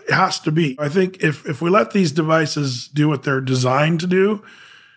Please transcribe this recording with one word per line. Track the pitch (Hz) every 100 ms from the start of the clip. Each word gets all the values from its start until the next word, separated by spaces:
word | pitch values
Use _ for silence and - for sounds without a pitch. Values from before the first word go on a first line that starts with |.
| -
has | 143 185 -
to | 156
be. | 156 151 131
I | 147
think | 185 185 -
if, | 160 - -
if | 131
we | 170
let | 208 220
these | 202 165
devices | 160 160 160 151 151 139 120 -
do | 143 151
what | 147
they're | 147 135
designed | 131 127 127 131 156 170
to | 180
do, | 185 196 214 - - - - _